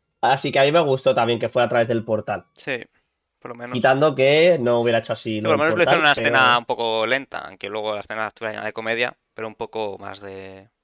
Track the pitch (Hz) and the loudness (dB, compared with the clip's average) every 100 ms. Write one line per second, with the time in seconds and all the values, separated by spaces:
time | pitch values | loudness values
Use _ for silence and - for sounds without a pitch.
0 | _ _ 120 135 143 135 139 165 151 131 | _ _ 0 0 0 2 4 4 2 2
1 | 135 127 117 113 113 127 117 120 117 117 | 2 2 2 0 -2 0 2 2 0 -2
2 | 113 107 - 98 - - - 127 - _ | -2 -4 -4 -8 -10 -14 -10 -10 -10 _
3 | _ _ _ _ 123 120 120 123 131 135 | _ _ _ _ -18 -14 -8 0 2 4
4 | 156 131 135 151 175 165 120 120 120 113 | 2 4 4 6 4 4 2 2 2 0
5 | - 113 120 107 113 147 156 175 151 165 | -2 -6 -6 -4 0 0 2 2 2 4
6 | 151 139 117 131 127 120 117 117 117 110 | 4 2 2 4 4 4 0 -4 -2 0
7 | 110 131 135 - 71 95 98 107 107 104 | 0 -2 -4 -12 -14 -14 -10 -8 -6 -6
8 | 98 107 107 - 113 107 107 107 113 117 | -8 -8 -8 -8 -10 -8 -10 -8 -4 -2
9 | 123 - _ - 110 107 113 110 107 98 | -2 -6 _ -12 -12 -10 -10 -6 -8 -8
10 | 101 98 101 95 95 95 98 _ | -14 -14 -14 -16 -16 -20 -20 _